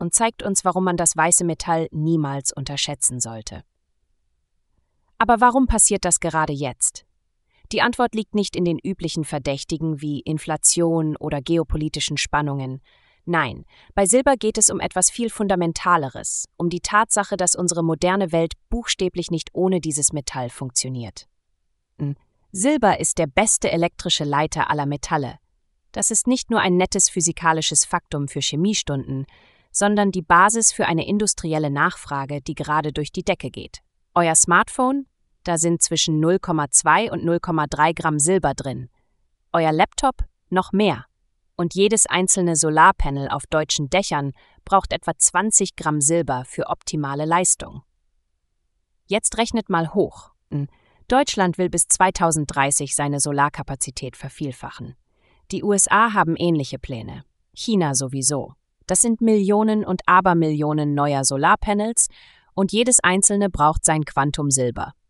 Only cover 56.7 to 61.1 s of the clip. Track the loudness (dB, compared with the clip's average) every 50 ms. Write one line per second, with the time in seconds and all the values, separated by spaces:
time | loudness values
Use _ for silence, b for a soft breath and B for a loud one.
56.7 | -8 -10 -10 -10 -10 -10 -10 -12 -14 -16 -18 _ _ _ _ _ _ -10 -4 0
57.7 | 2 2 2 2 2 0 -2 -2 -4 -2 -2 -2 -2 -2 -6 -8 -14 _ _ _
58.7 | _ _ _ -2 0 2 2 2 2 2 4 4 4 4 4 4 2 4 4 2
59.7 | 0 0 0 -2 -4 0 4 6 6 6 6 6 4 4 4 2 2 0 0 0
60.7 | 0 0 0 0 0 0 2 2